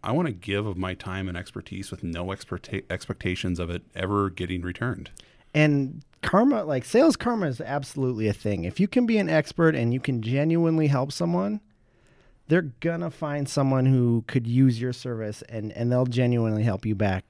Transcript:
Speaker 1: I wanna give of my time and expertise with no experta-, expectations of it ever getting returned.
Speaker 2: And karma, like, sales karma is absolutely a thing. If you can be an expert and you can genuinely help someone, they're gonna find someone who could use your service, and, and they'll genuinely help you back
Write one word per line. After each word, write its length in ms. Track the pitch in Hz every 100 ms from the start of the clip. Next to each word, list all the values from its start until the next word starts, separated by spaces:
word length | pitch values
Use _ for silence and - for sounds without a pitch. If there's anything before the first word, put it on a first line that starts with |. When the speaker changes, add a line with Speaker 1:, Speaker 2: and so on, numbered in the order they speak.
Speaker 1:
I 100 | -
wanna 180 | 143 170
give 340 | 95 98 101 107
of 120 | 92
my 160 | 92
time 340 | 92 95 95 95
and 100 | 87
expertise 540 | 90 - - 95 98
with 120 | 90
no 240 | 85 82 90
experta-, 580 | 95 - 87 - 95 -
expectations 680 | 90 - - 92 90 90 87
of 100 | 85
it 120 | 87 - 90
ever 340 | 95 101 98
getting 320 | 85 90 92
returned. 480 | 87 - 120 95 - - - _ _
Speaker 2:
And 500 | 151 151 143 135 - - -
karma, 420 | - 190 262 226 160
like, 180 | 131 -
sales 300 | 233 320 -
karma 320 | 247 226 160
is 140 | 120
absolutely 680 | 107 143 139 139 131 110 107
a 60 |
thing. 320 | 95 104 95 85
If 140 | -
you 80 | 202
can 180 | 254 233
be 100 | 214
an 120 | 185
expert 440 | 160 - - 160 143
and 180 | 117
you 60 | 131
can 220 | 139 120
genuinely 680 | 113 135 156 165 165 160 151
help 240 | 139 139
someone, 500 | - 170 175 202 214 _ _ _ _ _ _ _ _ -
they're 140 | 170 151 -
gonna 300 | 170 170 170
find 360 | - 151 147 139
someone 380 | 143 135 131 131
who 380 | 131 120 117 -
could 200 | 131 117
use 320 | 123 135 113
your 140 | 127
service, 480 | 123 127 113 107 104 -
and, 220 | 113 107
and 180 | - 120
they'll 140 | 123 127
genuinely 580 | 120 123 120 113 107
help 220 | 113 95 110
you 100 | 101
back 300 | 101 92